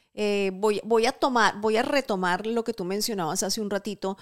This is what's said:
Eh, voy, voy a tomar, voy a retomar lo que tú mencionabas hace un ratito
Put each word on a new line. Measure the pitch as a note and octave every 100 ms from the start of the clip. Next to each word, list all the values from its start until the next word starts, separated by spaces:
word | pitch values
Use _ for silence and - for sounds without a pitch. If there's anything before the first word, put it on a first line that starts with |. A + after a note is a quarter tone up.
| _
Eh, | - G#3 G3+ G3
voy, | F#3 G#3+ G#3
voy | G#3+ A#3 A3+
a |
tomar, | - D4 A#3+ G3+ G#3
voy | A3 A3
a |
retomar | B3 C#4+ - G3 F3+ F#3 G#3+
lo | A#3
que | A3+
tú | A3
mencionabas | F3+ G3+ G#3 G3+ D#3+ F#3
hace | G3 G#3
un | G#3
ratito | G3+ G#3+ G3 F#3+ F#3+